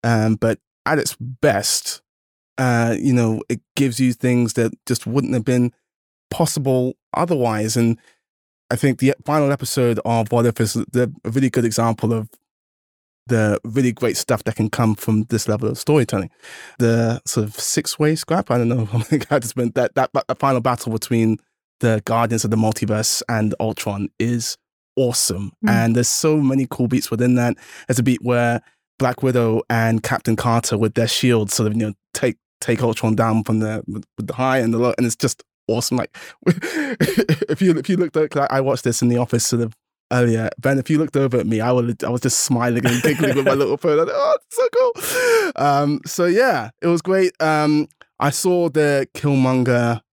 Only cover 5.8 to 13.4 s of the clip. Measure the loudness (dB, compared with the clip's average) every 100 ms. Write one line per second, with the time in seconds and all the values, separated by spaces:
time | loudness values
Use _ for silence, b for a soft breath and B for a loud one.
5.8 | _ _ _ _ _ -2 -2 0 0 0
6.8 | 0 -6 _ -4 -2 0 0 0 -2 2
7.8 | 2 0 b b _ _ _ _ _ 0
8.8 | 0 2 0 0 -2 0 2 0 -4 0
9.8 | 0 0 0 0 2 2 2 2 -2 -2
10.8 | -2 0 -2 -4 -4 0 0 2 0 0
11.8 | 0 0 -2 -2 -6 -16 _ _ _ _
12.8 | _ _ _ _ -2 2